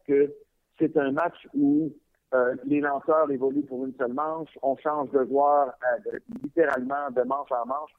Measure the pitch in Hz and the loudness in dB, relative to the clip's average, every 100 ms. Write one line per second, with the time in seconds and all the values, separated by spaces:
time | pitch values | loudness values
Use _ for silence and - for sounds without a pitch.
0 | - 139 143 - _ _ _ - 156 156 | 0 2 2 -2 _ _ _ -4 -2 0
1 | 139 143 170 - - 139 143 147 156 - | 0 0 -2 -6 -8 0 2 2 0 -6
2 | _ _ _ 131 123 127 131 147 143 139 | _ _ _ 0 0 -2 -2 0 0 -2
3 | 151 156 151 135 135 139 143 127 131 127 | 2 2 2 0 0 -2 -4 -6 -6 -4
4 | 123 127 156 160 156 - 139 131 156 151 | -4 -2 -4 -6 -10 -6 -4 -2 -2 -2
5 | 131 135 120 139 143 147 135 - 127 117 | 0 0 2 4 4 4 2 -2 -2 -2
6 | 117 - - - 147 165 151 135 123 139 | -4 -10 -10 -10 -4 0 2 0 -2 -4
7 | 143 123 123 139 139 123 117 139 156 | -2 -2 0 -2 -2 -4 -4 -6 -8